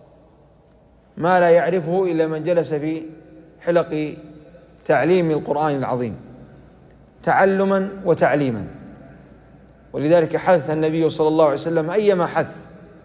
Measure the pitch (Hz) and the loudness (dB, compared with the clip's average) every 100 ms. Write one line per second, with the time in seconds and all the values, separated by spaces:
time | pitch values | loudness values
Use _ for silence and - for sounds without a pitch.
0 | - _ _ _ _ _ _ _ _ _ | -20 _ _ _ _ _ _ _ _ _
1 | _ - 165 185 170 170 175 180 156 185 | _ -4 0 4 6 4 4 -2 -2 -2
2 | 185 160 160 156 156 170 156 151 156 160 | 0 0 -2 -2 0 0 0 -4 -4 -6
3 | - - - - - - 175 170 165 156 | -10 -18 -20 -20 -20 -10 0 0 0 -4
4 | 151 - - - - - - - - 139 | -6 -10 -18 -20 -20 -20 -20 -10 0 0
5 | 151 185 165 147 - 147 156 139 113 123 | 2 2 2 -2 -2 -2 -2 -2 -4 -4
6 | 117 - - - - - - - - - | -6 -8 -16 -20 -20 -20 -20 -20 -20 -20
7 | _ _ 170 139 196 190 196 196 196 196 | _ _ -2 2 2 2 0 0 -2 -6
8 | 185 156 147 147 135 107 85 - - - | -2 0 2 0 -2 -4 -10 -16 -20 -20
9 | - - - - - - - - - 135 | -20 -20 -20 -20 -20 -20 -20 -20 -12 -4
10 | 147 175 156 160 185 175 135 156 156 165 | 2 4 2 0 2 2 2 -2 0 0
11 | 156 156 156 156 151 139 160 165 156 202 | 0 0 0 4 2 2 -2 -2 -2 -2
12 | 208 180 160 165 139 - - - - - | 0 2 0 -2 -6 -10 -20 -20 -20 -20